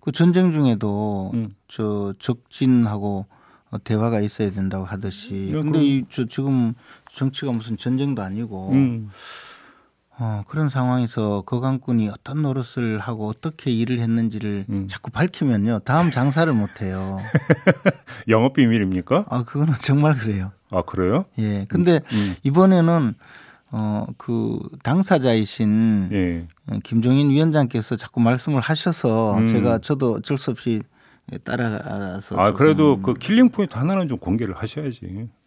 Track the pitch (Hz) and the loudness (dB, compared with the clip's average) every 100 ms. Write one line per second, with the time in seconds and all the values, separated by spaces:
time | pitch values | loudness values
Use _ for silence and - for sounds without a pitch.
0 | - 139 175 175 185 156 139 107 104 101 | -6 2 4 4 2 4 2 2 -2 -2
1 | 107 101 95 117 107 101 _ - 107 104 | -2 -4 -4 -4 -6 -10 _ -6 -4 -2
2 | 101 95 - 117 _ - 131 123 117 104 | -4 -6 -6 -6 _ -2 2 4 2 -2
3 | 104 98 98 _ _ _ _ 110 - 107 | -4 -4 -6 _ _ _ _ -12 -2 0
4 | 113 113 104 - 104 98 135 185 92 98 | 2 0 -2 -2 -4 0 -4 -4 -8 -8
5 | 98 95 240 196 185 151 151 156 143 135 | -8 -10 -10 -8 -4 -4 0 2 2 2
6 | 120 - 117 - 139 131 117 117 - - | -2 -6 -6 -4 0 0 0 -2 -14 -20
7 | - - 135 135 143 117 110 107 123 131 | -20 -4 -4 -2 -4 -4 -4 -6 -2 -2
8 | 143 123 95 101 113 95 95 135 131 117 | -2 -4 -4 -6 -8 -8 0 2 2 0
9 | 107 98 - - - - - _ _ _ | -8 -16 -20 -20 -20 -20 -20 _ _ _
10 | _ - 117 107 104 151 151 135 123 127 | _ -8 -6 -6 -6 -2 -2 0 0 0
11 | 117 117 107 101 95 123 131 131 127 120 | -2 -2 -2 -2 -2 -2 0 -2 0 0
12 | 107 - - 147 147 135 120 - 117 107 | 0 -4 -8 -4 -2 -2 -6 -4 -4 -4
13 | 104 110 107 110 160 156 139 113 117 120 | -6 -6 -6 -6 -8 -6 -4 -2 0 -2
14 | 117 113 113 104 104 101 98 101 98 - | 0 0 0 -2 -6 -6 -4 -6 -6 -10
15 | - - 175 - 143 110 104 113 - 143 | -10 -2 -2 0 0 2 0 -2 0 2
16 | 170 123 135 143 165 120 101 - 98 95 | 2 2 0 2 2 2 0 -4 -6 -6
17 | 95 95 104 151 - 160 - - 196 - | -6 -8 -2 -2 2 2 2 2 0 -2
18 | - - - 110 127 135 120 113 95 92 | -16 -12 2 4 4 4 4 4 2 -2
19 | - 147 - 123 117 143 156 123 - 139 | 0 0 0 -4 -4 -2 0 0 2 4
20 | 151 139 110 101 95 - _ 92 - - | 4 2 0 -2 -4 -10 _ -4 -2 0
21 | 90 127 190 - 107 101 98 175 175 160 | 2 0 -2 -4 -2 -2 -2 2 4 2
22 | - 113 101 90 139 147 190 185 165 170 | 2 -2 -2 -2 0 4 6 6 4 2
23 | 123 - - - - _ _ 113 107 104 | 0 -4 -14 -20 -20 _ _ -6 -4 -4
24 | - - - 117 110 113 - - - 165 | -6 -12 -6 -4 -2 -4 -8 -8 -2 0
25 | 190 175 131 113 104 - 110 107 113 107 | 4 4 4 2 2 0 2 4 4 2
26 | 92 101 90 85 85 _ - 107 - 113 | 2 0 0 -2 -8 _ -8 -8 -2 0
27 | 120 135 147 139 160 151 123 117 107 113 | 4 4 4 4 4 4 2 0 -4 -6
28 | - - 117 123 - 143 117 156 - 160 | -6 2 2 2 0 -2 0 -2 -2 -2
29 | 123 113 110 101 113 110 117 113 - 139 | 0 2 2 2 2 2 2 0 -2 0
30 | 131 107 - 139 - 117 - 110 - _ | 0 -2 -4 -4 -4 -4 -2 -4 -4 _
31 | _ _ - - - 120 117 107 - 104 | _ _ -16 -14 -8 -4 -4 -4 -8 -8
32 | 98 92 - 98 101 104 151 151 151 120 | -8 -10 -8 2 2 4 4 6 4 4
33 | 98 123 - 220 254 226 190 113 143 196 | 0 -2 2 4 4 4 -4 -2 -2 0
34 | 170 127 - 104 110 90 110 - 147 113 | -2 -4 -2 -2 -2 -6 -8 -6 -8 -8
35 | 90 95 117 _ | -12 -10 -12 _